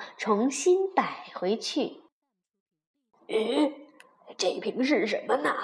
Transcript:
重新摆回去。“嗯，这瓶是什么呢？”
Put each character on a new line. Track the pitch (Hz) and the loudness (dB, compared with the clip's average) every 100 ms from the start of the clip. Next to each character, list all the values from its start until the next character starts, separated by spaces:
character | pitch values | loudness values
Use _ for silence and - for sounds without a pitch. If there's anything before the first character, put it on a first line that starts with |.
| - - | -8 -6
重 | - 208 262 | 0 2 2
新 | 269 359 370 381 - | 2 4 4 4 0
摆 | 202 - - - | 0 -2 -12 -4
回 | 180 226 | -2 -2
去。 | - 302 208 - - _ _ _ _ _ _ _ _ _ _ _ - | -2 -2 -4 -6 -20 _ _ _ _ _ _ _ _ _ _ _ -4
“嗯， | - 220 285 285 - - - - _ - - | -2 0 2 2 0 -18 -20 -20 _ -16 -4
这 | 185 196 | -2 -2
瓶 | 208 208 | -4 -2
是 | 262 254 214 | 2 2 2
什 | - - | -2 0
么 | 262 | 0
呢？” | 302 - | 0 -2